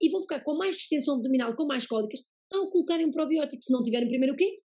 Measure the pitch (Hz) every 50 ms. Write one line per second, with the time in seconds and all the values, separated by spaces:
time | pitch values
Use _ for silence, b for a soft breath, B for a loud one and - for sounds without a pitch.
0 | - 320 339 381 339 - 320 269 - 294 302 311 381 392 339 - - - 320 294
1 | 269 294 285 254 220 254 262 262 247 233 233 233 320 294 269 254 240 - 233 220
2 | 214 214 - - - _ _ _ _ - - 392 392 381 - 359 320 - 339 330
3 | 330 311 247 311 311 269 320 320 294 - - 226 - - 262 247 226 233 220 240
4 | 240 240 240 254 262 262 277 - 359 392 381 - - _